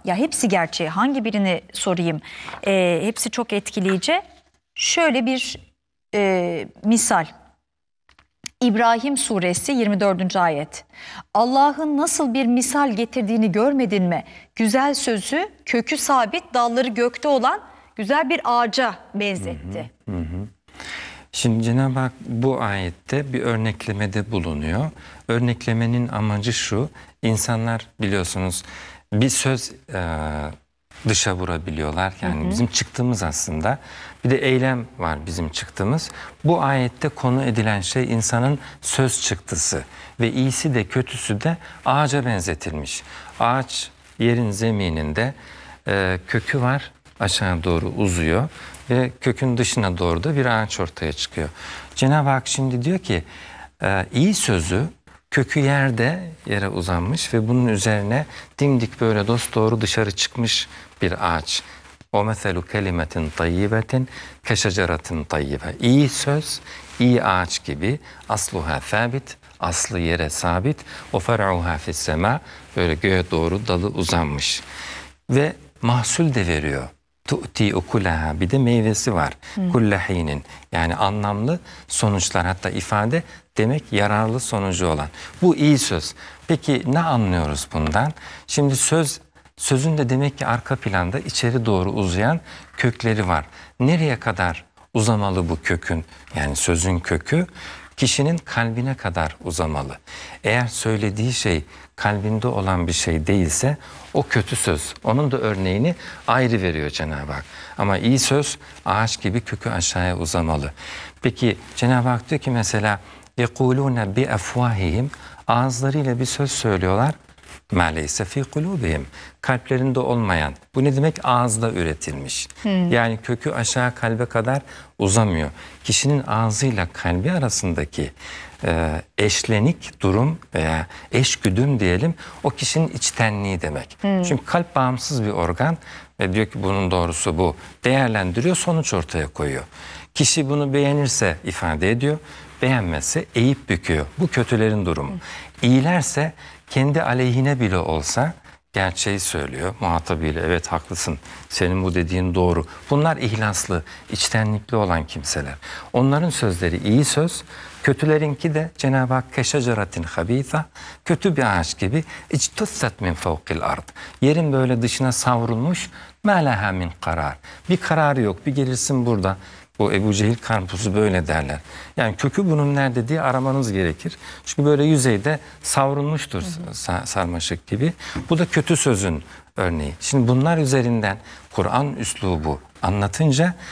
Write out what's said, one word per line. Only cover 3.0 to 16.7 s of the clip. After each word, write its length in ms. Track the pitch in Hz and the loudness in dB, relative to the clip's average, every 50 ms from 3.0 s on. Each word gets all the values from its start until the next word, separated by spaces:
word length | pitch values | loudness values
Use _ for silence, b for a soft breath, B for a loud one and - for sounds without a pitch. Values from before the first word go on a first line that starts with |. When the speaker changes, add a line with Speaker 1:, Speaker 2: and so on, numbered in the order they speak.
| 143 | 0
Speaker 1:
hepsi 260 | 214 220 - - 233 | -2 -2 -2 -4 -4
çok 240 | - - 240 - 208 | -2 -4 -4 -2 -2
etkileyici. 680 | 202 202 - - 214 185 190 - 185 - - 320 370 - - - - _ _ _ _ _ _ _ | -4 -4 -4 -4 0 0 2 2 2 2 0 0 0 -2 -6 -14 -20 _ _ _ _ _ _ _
Şöyle 500 | - - - - 349 330 311 240 262 226 | -4 -2 0 2 2 4 4 2 2 2
bir, 320 | 254 262 254 254 - - - - - _ _ _ _ _ _ _ _ - | 0 0 -2 -4 -6 -8 -12 -16 -20 _ _ _ _ _ _ _ _ -2
e, 520 | 208 202 196 190 185 175 175 170 156 101 - - - - | 0 2 2 2 2 0 0 -2 -4 -6 -8 -12 -4 2
misal. 400 | 208 226 220 - - 214 180 160 - - - - _ _ _ _ _ _ _ _ _ _ _ _ _ _ _ _ _ _ _ - - - _ | 2 4 4 4 2 2 2 0 -2 -8 -16 -20 _ _ _ _ _ _ _ _ _ _ _ _ _ _ _ _ _ _ _ -18 -18 -6 _
İbrahim 560 | 254 240 196 220 233 233 233 226 226 285 285 269 | 2 2 4 4 4 4 4 4 2 0 -2 -2
suresi 540 | - - 226 190 175 180 175 - - - | -2 0 0 0 0 0 0 0 -2 0
yirmi 280 | 285 247 226 208 208 185 | 0 2 2 2 2 4
dördüncü 400 | 202 202 190 180 185 180 - 196 | 4 2 2 2 0 0 2 2
ayet. 460 | 175 170 156 143 151 - - - - B B B B B B B B _ - | 2 2 2 0 -4 -6 -10 -14 -18 B B B B B B B B _ 2
"Allah'ın 640 | 202 233 247 262 269 277 294 277 285 311 302 294 277 | 2 2 4 6 6 6 6 4 2 -2 0 0 0
nasıl 360 | 302 339 - - 311 254 226 | 0 0 0 0 0 0 2
bir 120 | 269 269 | 2 2
misal 460 | 233 240 247 240 - - 294 285 277 | 4 4 2 2 2 2 2 2 2
getirdiğini 600 | 214 190 233 226 - 262 220 196 226 233 220 214 | 2 0 -2 -2 -2 -2 0 0 2 2 2 2
görmedin 520 | 165 208 226 277 285 269 254 196 202 196 185 | 2 4 2 4 4 2 2 2 2 2 2
mi? 200 | 175 170 147 B B B B B B _ | 2 0 -2 B B B B B B _
Güzel 380 | - 226 220 208 262 269 285 285 | 0 0 2 4 4 2 2 0
sözü, 560 | 277 - 254 226 202 - - - 311 381 427 - - _ | 0 0 -2 -2 -2 -2 -2 -2 -2 -2 -4 -8 -12 _
kökü 320 | - - 233 226 - 311 277 | -2 0 0 0 0 -2 -2
sabit, 560 | - - 277 262 233 208 - 349 - - - | 0 2 4 4 4 2 -2 -6 -6 -2 0
dalları 340 | 247 240 240 | 2 2 2